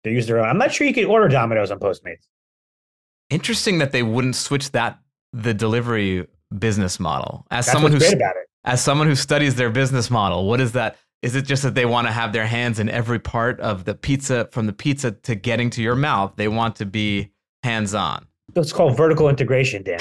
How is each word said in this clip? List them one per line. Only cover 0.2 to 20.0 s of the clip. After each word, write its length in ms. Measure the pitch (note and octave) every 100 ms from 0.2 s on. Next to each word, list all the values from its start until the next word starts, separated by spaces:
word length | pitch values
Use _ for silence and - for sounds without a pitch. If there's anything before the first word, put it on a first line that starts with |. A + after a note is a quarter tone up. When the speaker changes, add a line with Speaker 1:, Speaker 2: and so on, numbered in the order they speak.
| A2+
Speaker 1:
their 140 | A2+
own. 80 | A2
I'm 100 | E3+
not 140 | C#4
sure 120 | - C#4+
you 40 |
can 120 | B3+
order 240 | F#3 A3 F#3+
Domino's 420 | C3+ A2+ A2 G2+
on 80 | G2
Postmates. 480 | G2+ F2+ F2+ E2+ _ _ _ _ _ _ _ _ _ _ -
Speaker 2:
Interesting 480 | D#3+ - A3+ A3+ E3+
that 140 | C3+
they 100 | B2+
wouldn't 320 | A#2 A#2 B2+
switch 380 | B2 - C#3 C#3
that, 260 | A#2+ A2+ - _ _ _
the 220 | A#2 A#2
delivery 720 | G#2 A2+ A#2 A#2+ A2+ G2 F#2 F2 _ - G2+
business 400 | A2 G#2 F#2 -
model. 480 | E2+ C2+ - - -
As 140 | A#2+ A#2+
Speaker 1:
That's 60 |
Speaker 2:
someone 180 | D3 D3+
Speaker 1:
what's 120 | D3 E3
Speaker 2:
who's 40 |
Speaker 1:
great 60 | G3
about 120 | G2+ F#2
it. 120 | - _
Speaker 2:
as 180 | - B2
someone 240 | - C#3+ D3+
who 80 |
studies 400 | C#3 - D3 D3
their 160 | A#2+ A#2+
business 400 | A#2 C3 C3 A2
model, 380 | A#2+ G2 F2 F#2+
what 120 | A#2+
is 120 | B2
that? 240 | A#2+ A2+ - _ _
Is 120 | B2+
it 80 | C3
just 200 | C3+ C#3
that 100 | C#3
they 100 | B2+ A#2+
wanna 260 | A#2+ A#2
have 200 | A2+ A2+
their 140 | A2+ A2
hands 320 | A#2 A#2+ A2
in 100 | A2
every 300 | A#2 A2+ A#2+
part 400 | - A#2+ A#2 B2
of 240 | A#2 G2
the 100 | F#2
pizza, 540 | G2+ - C#3 C#3 B2 A2
from 140 | B2+ A2
the 60 |
pizza 380 | G2+ D3 C#3 B2+
to 220 | G2+ -
getting 340 | G#2+ A#2+ A#2 A#2+
to 120 | A#2+
your 140 | A2+ B2
mouth? 380 | D3 A2+ F#2+ -
They 120 | G#2+
want 280 | A2+ A2+ -
to 100 | G2+
be 460 | G#2+ G#2+ G2+ G2+ _ _ _
hands-on. 640 | B2 A2+ G#2 G#2+ E2+ G1+ - _ -
Speaker 1:
It's 180 | F3 D3+
called 240 | - E3 A#2+
vertical 320 | D#3+ D3+ D3+
integration, 540 | C3+ A#2+ C3 B2 G2+
Dan. 160 | F#2+ E2+